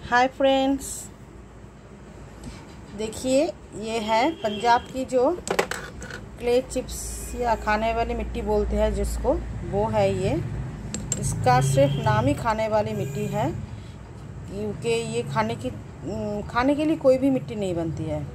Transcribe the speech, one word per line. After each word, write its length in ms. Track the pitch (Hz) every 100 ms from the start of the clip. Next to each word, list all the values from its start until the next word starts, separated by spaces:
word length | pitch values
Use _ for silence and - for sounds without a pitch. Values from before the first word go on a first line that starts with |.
| -
Hi 180 | 240 254
friends, 800 | - 269 269 269 277 - - - - - - - - - - - - - - - - - - - - - 202
देखिए 480 | 220 - 262 262 330 - - 180
ये 200 | 220 226
है 320 | 214 220 269
पंजाब 500 | 330 220 208 233 240
की 240 | - 254 262
जो 360 | 254 254 349 - - - - - - - - - -
clay 220 | 240 247
चिप्स 720 | 254 254 - - - - - 240
या 200 | 240 214
खाने 380 | 214 214 226
वाली 200 | 226 233
मिट्टी 280 | 233 214 240
बोलते 340 | 208 214 208 208
हैं 200 | 214 202
जिसको, 380 | 202 - 233 320 - - -
वो 160 | 190 214
है 280 | 214 196 190
ये। 200 | 190 294 - - - - - - - -
इसका 420 | - - 254 247
सिर्फ 420 | - - 277 - 220
नाम 200 | 214 233
ही 80 |
खाने 340 | - 233 220 220
वाली 260 | 214 214
मिट्टी 320 | 214 190 202 208
है, 260 | 208 254 359 - - - - - - - - -
क्योंकि 380 | 196 214 196 233
ये 340 | 233 226 226
खाने 320 | 233 220 220 233
की, 140 | 254
उम, 720 | - - - - 214 214 208 202
खाने 280 | 233 254 285
के 100 | 311
लिए 100 | 311
कोई 220 | 269 262
भी 120 | 277
मिट्टी 260 | 262 247 226
नहीं 200 | 190 170
बनती 280 | 165 151
है 200 | 156 151 143